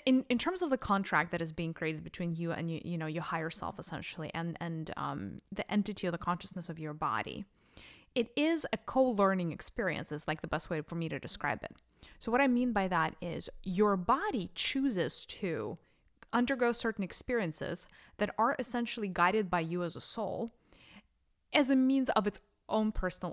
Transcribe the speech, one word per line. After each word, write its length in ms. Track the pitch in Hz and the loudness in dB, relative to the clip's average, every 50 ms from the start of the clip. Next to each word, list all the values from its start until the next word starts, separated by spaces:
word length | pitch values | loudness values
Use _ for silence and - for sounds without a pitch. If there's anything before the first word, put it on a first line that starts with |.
| - | 4
in, 180 | 262 262 254 262 - | 4 4 4 4 2
in 100 | 254 240 | 0 0
terms 240 | - 330 370 359 359 | 2 0 0 0 0
of 80 | 311 | 0
the 80 | 262 247 | 0 0
contract 540 | - - 208 196 196 - - 156 156 170 - | 2 2 2 2 2 2 2 2 2 2 0
that 100 | 170 165 | -2 -4
is 100 | 160 160 | -4 -4
being 220 | - 170 165 165 | -4 -4 -4 -4
created 300 | - 170 160 156 156 165 | -2 -4 -4 -4 -4 -8
between 300 | 170 - - 180 170 165 | -10 -8 -4 -4 -2 -2
you 180 | 160 170 165 165 | -2 -2 -2 -2
and 180 | - 170 165 | -2 -2 -4
you, 100 | 165 156 - | -4 -4 -4
you 120 | - 175 | -4 -4
know, 100 | 165 160 | -2 -2
your 160 | 156 156 170 160 | -4 -4 -4 -4
higher 280 | - - 165 160 165 | -4 -4 -4 -4 -4
self, 280 | - - - - - - | -6 -6 -6 -6 -8 -8
essentially, 520 | - - - 156 165 - - - 156 - - | -8 -8 -8 -8 -8 -10 -10 -8 -8 -8 -6
and, 240 | 165 170 170 160 - | -4 -4 -4 -6 -6
and, 300 | 170 170 165 160 156 156 - | -6 -6 -6 -6 -6 -6 -6
um, 440 | - 143 143 139 - - - - - - _ | -6 -6 -6 -6 -6 -8 -10 -10 -12 -14 _
the 180 | - - - - | -8 -8 -6 0
entity 360 | - 208 196 226 208 - - | 0 0 0 0 -4 -4 -4
or 60 | 180 165 | -4 -4
the 60 | 170 | -2
consciousness 500 | - 175 180 170 - - - 185 170 - | -2 -4 -4 -4 -4 -8 -10 -10 -10 -8
of 100 | 165 160 | -10 -8
your 160 | 156 151 151 | -8 -8 -6
body, 500 | 156 156 147 110 110 104 - 65 - 196 - _ _ _ _ _ - - - - - - _ _ | -4 -2 -2 -2 -2 -4 -4 -8 -10 -12 -12 _ _ _ _ _ -20 -20 -20 -20 -20 -20 _ _
it 160 | 262 233 - - | -2 -2 0 0
is 300 | - 294 311 339 320 - - - | 2 2 4 2 2 0 -2 -4
a 40 | |
co-learning 720 | 214 - - - 269 262 254 233 196 202 190 190 185 175 165 | -4 -6 0 2 4 4 4 6 6 4 4 4 2 0 -2
experience, 640 | 151 - - - - - 202 185 165 160 160 - 151 | -4 -6 -8 -8 -6 -2 -2 0 0 -2 -4 -4 -6
is, 160 | 151 - - | -4 -2 -2
like, 140 | 156 160 - | -2 -4 -2
the 40 | |
best 240 | 160 - 156 - - | -4 -4 -4 -2 -2
way 100 | 175 156 | -4 -4
for 140 | 156 - 170 | -4 -4 -4
me 140 | 170 165 156 | -4 -2 -2
to 100 | 147 139 | -4 -4
describe 440 | - - - - - 143 123 - - | -6 -6 -6 -4 -2 -2 -2 -4 -6
it. 80 | - - - _ _ _ _ - - - - | -10 -14 -16 _ _ _ _ -20 -20 -18 -10
So 120 | - 226 | -4 0
what 100 | 220 254 | 4 4
I 60 | 277 | 6
mean 260 | 269 240 240 254 247 226 | 6 4 4 2 2 2
by 140 | 208 190 185 | 2 2 2
that 280 | 185 170 160 160 - - | 4 2 2 2 0 -4
is 300 | - 175 165 - 170 - - - - | -6 -6 -6 -6 -6 -8 -10 -8 -6
your 320 | 190 185 180 214 208 202 | -4 2 4 4 4 4
body 540 | 190 175 202 247 294 370 427 349 233 170 180 - | 4 4 4 4 4 4 0 0 -2 -2 -4 -4
chooses 720 | - - - - 269 269 277 226 185 160 123 - - - | -2 -2 0 0 2 2 2 2 2 2 0 0 -2 -4
to 520 | - - - 208 185 160 120 107 104 160 - - _ _ _ _ _ _ _ - - - | -8 -8 -4 -2 -2 -2 -2 -2 -4 -6 -8 -12 _ _ _ _ _ _ _ -10 -2 0
undergo 380 | 233 247 233 277 247 247 240 | 2 2 2 2 2 2 2
certain 320 | 240 - - 233 220 - 196 | 2 2 -2 -2 -2 -2 -4
experiences 840 | 170 - - - - 254 233 208 165 156 - 151 - - - - - - - - - - - | -4 -4 -6 -4 -2 0 0 0 -2 -2 -4 -4 -4 -4 -6 -8 -12 -16 -20 -20 -20 -4 -2
that 140 | 208 202 - - | -2 -2 2 2
are 160 | 220 247 - - | 2 2 2 0
essentially 500 | 240 - - 240 240 226 - - 214 196 | -2 -2 -2 -2 -2 -2 -4 -4 -6 -4
guided 420 | 180 - 175 180 196 220 208 180 | 2 4 4 4 4 2 2 2
by 100 | 175 175 | 0 0
you 220 | 165 160 170 175 175 | 0 0 -2 -2 -2
as 140 | 170 - | -2 -4
a 40 | - | -6
soul 520 | - - - - 214 185 - - 226 233 - _ _ _ - - - - - - - _ _ _ _ _ _ _ _ _ - | -6 -6 -4 -2 -2 -2 -2 -2 -4 -6 -6 _ _ _ -20 -20 -20 -20 -20 -20 -20 _ _ _ _ _ _ _ _ _ 4
as 160 | 269 285 247 | 6 6 8
a 60 | 277 | 6
means 340 | 262 262 262 269 269 262 220 | 6 6 6 6 4 4 4
of 160 | - - 196 | 2 2 2
its 120 | 208 - - - _ _ _ _ - | 2 0 -4 -10 _ _ _ _ 0
own 240 | - 214 220 214 214 | 2 2 2 2 2
personal 400 | - - 180 180 - - 175 | 0 0 0 -2 -4 -6 -6